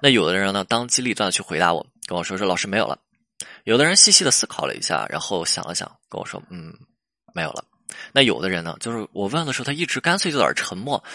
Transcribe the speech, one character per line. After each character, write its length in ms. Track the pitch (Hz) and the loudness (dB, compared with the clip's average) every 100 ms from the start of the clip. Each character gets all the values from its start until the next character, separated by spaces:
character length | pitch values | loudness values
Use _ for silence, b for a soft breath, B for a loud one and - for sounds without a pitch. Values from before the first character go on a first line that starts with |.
那 60 | 139 | 4
有 180 | 120 80 | 6 4
的 100 | 92 | 2
人 160 | 98 | 2
呢， 120 | 98 | 0
当 240 | 92 117 123 | 0 0 0
机 120 | - | -2
立 140 | 123 | 0
断 140 | 101 98 | 0 0
地 20 | |
去 100 | - | 0
回 160 | - 80 | -2 2
答 160 | 87 | 2
我， 140 | 85 - - - | 2 -4 -14 -8
跟 100 | 87 | -6
我 60 | |
说， 120 | 87 95 | -4 -2
说 80 | 101 | 0
：“老 80 | 90 | 0
师， 100 | 101 | 0
没 120 | 101 | 0
有 80 | - | 0
了。” 100 | - _ _ _ - B B | -4 _ _ _ -14 B B
有 160 | - 120 | 2 4
的 60 | |
人 100 | 156 | 6
细 160 | 190 220 | 6 6
细 140 | 190 | 6
地 60 | 185 | 4
思 120 | - | 0
考 220 | - - 65 | -2 -4 -4
了 80 | |
一 80 | - | -4
下， 240 | - 71 50 | -2 -2 -2
然 120 | - | -6
后 240 | - 92 | -4 -4
想 200 | 85 - 69 | -2 -4 -4
了 40 | |
想， 160 | 87 - - _ | -8 -8 -14 _
跟 120 | - | -10
我 60 | - | -8
说 160 | - - | -10 -12
：“嗯， 240 | 170 160 - - _ _ _ _ | -16 -16 -18 -20 _ _ _ _
没 80 | 170 | -6
有 100 | 160 | -6
了。” 120 | - - _ - B B | -8 -14 _ -18 B B
那 100 | 139 | 2
有 200 | 127 65 | 4 4
的 80 | 92 | 0
人 140 | 90 | -2
呢， 100 | 82 - | -4 -8
就 100 | 117 | -6
是 160 | 117 104 | -6 -6
我 160 | 95 98 | -4 -2
问 180 | 151 156 | -2 -2
的 60 | |
时 80 | 127 | -4
候， 40 | |
他 80 | 131 | -4
一 140 | 147 175 | -4 -2
直 140 | - | -2
干 180 | 165 190 | 0 0
脆 140 | 180 | 0
就 60 | 143 | 2
在 40 | |
这 80 | 76 | 2
儿 40 | |
沉 220 | - - 92 | 2 -4 -6
默， 240 | 131 139 B | -4 -4 B